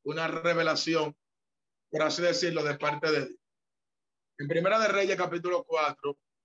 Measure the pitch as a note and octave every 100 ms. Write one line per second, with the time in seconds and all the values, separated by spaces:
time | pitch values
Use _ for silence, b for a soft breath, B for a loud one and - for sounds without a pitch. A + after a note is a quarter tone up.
0 | C#3+ D3+ D#3+ D#3+ E3 E3+ D#3+ D3 D#3+ D#3+
1 | D3+ - _ _ _ _ _ _ _ D3+
2 | D#3 D#3+ F3 E3+ F3 D#3+ D3 C#3+ D3 D3
3 | D#3+ D3 C3+ - _ _ _ _ _ _
4 | _ _ _ - C#3+ E3 F#3 A3 G#3+ G3
5 | F#3+ F#3 F3 E3+ F3+ F3 - E3 D3+ C#3+
6 | C#3+ C#3+ _ _